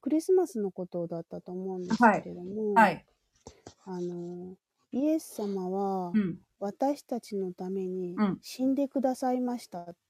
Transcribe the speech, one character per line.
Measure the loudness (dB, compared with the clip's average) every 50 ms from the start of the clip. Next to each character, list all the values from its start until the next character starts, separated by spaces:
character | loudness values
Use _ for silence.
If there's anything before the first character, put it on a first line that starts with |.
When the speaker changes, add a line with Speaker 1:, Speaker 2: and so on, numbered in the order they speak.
| 0
Speaker 1:
ク | 2
リ | 0 0
ス | 4 4 4
マ | 4 4
ス | 2 0 -2
の | -4 -4
こ | -4 -6 -10
と | -6 -4 -4 -4
だ | -4 -4 -8
っ | -8
た | _ -12 -12
と | -10 -8 -8
思 | -6 -6 -6 -6
う | -6
ん | -2
で | -2
す | 2
け | 6 6 6 6 6 -2 -6
れ | -12
ど | -10 -10
も、 | -8 -6 -4 -2 4 6
Speaker 2:
は | 8 8 8
い。 | 6
は | 0
い。 | -8 _ _ _ _ _ _ _ _ -20 -20 -20 _ -20 -20 _ _
Speaker 1:
あ | -10 -8 -6 -4
の、 | -4 -4 -6 -8 -8 -8 -10 -10 -12 -14 _ _ _ _ _ _ _ -2
「イ | 0 2
エ | 4 2 2
ス | 0 -6 -8
様 | -4 -4 -2 -2 -2 -2 -2
は | -2 0 0 0 0 -2 -2 2 2
Speaker 2:
う | 2
ん。 | 2 2 -2 -6 _ _ _ _
Speaker 1:
私 | -6 -6 -2 _ 2 2 2 0 -4
た | _ -6 -6
ち | -6 -6 -4 -4
の | -4 -4 -4
た | -6 -6 -4
め | -4 -2 -2
に | -2 -4 -4 -4 -4 -2
Speaker 2:
う | 0 0
ん。 | 0 0 -2 _
Speaker 1:
死 | -14 -6 -2 0
ん | 2 2
で | 2 0 0
く | _ 0
だ | 2 2 0
さ | 0 0 0 0
い | 0
ま | 0 -2 -4 -6
し | -8 -10
た」 | -12 -12 -12 -12 -16 _ _